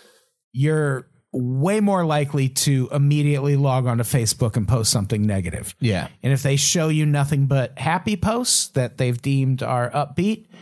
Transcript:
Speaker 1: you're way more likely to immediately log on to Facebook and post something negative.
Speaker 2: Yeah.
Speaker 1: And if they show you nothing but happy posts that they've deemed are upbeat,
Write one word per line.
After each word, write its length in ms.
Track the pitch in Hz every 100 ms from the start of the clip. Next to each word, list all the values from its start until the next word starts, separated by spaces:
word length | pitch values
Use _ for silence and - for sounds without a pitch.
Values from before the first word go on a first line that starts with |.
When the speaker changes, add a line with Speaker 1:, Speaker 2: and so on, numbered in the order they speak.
| - _ _ _ _
Speaker 1:
you're 540 | 123 147 156 147 131 - _ _
way 480 | 127 123 131 170 214
more 260 | 202 190 165
likely 420 | 151 143 147 131
to 400 | - 147 135 123
immediately 640 | 143 143 147 147 143 139 143
log 300 | 139 127 123
on 120 | 117
to 60 |
Facebook 520 | 113 135 113 - 117 117
and 100 | 104
post 240 | 120 110
something 320 | 113 98 107 104
negative. 480 | 98 87 - - -
Speaker 2:
Yeah. 280 | 117 90 - -
Speaker 1:
And 100 | 127
if 100 | 135
they 140 | 139 139
show 320 | - 175 156
you 160 | 156 151
nothing 400 | 147 143 143 135
but 320 | 139 - -
happy 380 | 123 180 214 202
posts 520 | 202 233 247 - -
that 280 | 139 123 -
they've 220 | 127 120
deemed 420 | 143 135 135 127
are 280 | 120 123 120
upbeat, 560 | 147 143 139 202 220 - -